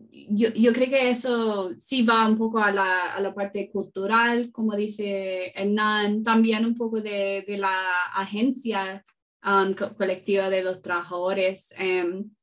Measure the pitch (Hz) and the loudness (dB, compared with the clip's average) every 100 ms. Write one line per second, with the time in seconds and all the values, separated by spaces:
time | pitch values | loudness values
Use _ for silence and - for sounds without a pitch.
0 | - - - 202 226 - 233 226 254 269 | -20 -20 -4 0 2 4 4 4 2 2
1 | 247 247 254 240 226 208 185 - - 262 | 2 2 0 0 0 -2 -4 -8 -4 2
2 | 226 226 220 220 220 220 208 196 190 185 | 4 6 4 4 2 2 2 2 0 0
3 | 175 190 196 202 202 202 196 196 180 190 | -2 -4 -4 -4 -6 -6 -6 -6 -6 -6
4 | 196 220 233 240 240 - 220 208 214 208 | 0 2 2 0 -2 -4 -2 -2 -4 -4
5 | 202 196 190 185 185 - 196 214 214 214 | -6 -4 -4 -6 -8 -4 0 2 2 2
6 | 208 214 220 226 226 220 233 233 226 220 | 0 0 2 4 4 2 0 0 -2 -4
7 | 214 202 196 196 190 202 196 185 185 180 | -4 -4 -2 -4 -6 -4 -2 -2 -2 -2
8 | 180 196 196 208 254 269 226 202 190 196 | -2 -4 -4 0 0 0 -4 -4 -4 -8
9 | - _ _ _ 190 196 190 196 - - | -16 _ _ _ 2 4 4 0 -4 -2
10 | 190 185 - 196 190 190 185 185 180 175 | -2 -2 0 0 2 0 -2 -4 -4 -4
11 | 170 180 180 190 185 190 - - 190 180 | -4 -4 -2 0 0 -2 -10 -6 -2 0
12 | 175 190 214 - | -2 -4 -10 -16